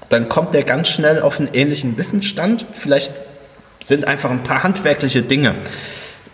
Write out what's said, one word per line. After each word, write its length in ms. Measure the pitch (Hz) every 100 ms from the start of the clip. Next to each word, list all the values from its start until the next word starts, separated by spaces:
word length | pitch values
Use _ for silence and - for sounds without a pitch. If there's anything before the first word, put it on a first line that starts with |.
| -
dann 180 | 117 117
kommt 240 | 160 175
der 120 | -
ganz 240 | - 135 170
schnell 340 | - 151 160
auf 160 | 139 -
einen 80 | 139
ähnlichen 420 | 127 143 143 131 110
Wissensstand. 680 | 185 208 - - 185 233 -
Vielleicht 400 | - 143 139 - - - - - - - -
sind 240 | - 147 135
einfach 240 | 143 131
ein 120 | 123
paar 200 | - -
handwerkliche 600 | 185 190 151 139 135 127
Dinge. 320 | 123 135 123 78 - - - - - - -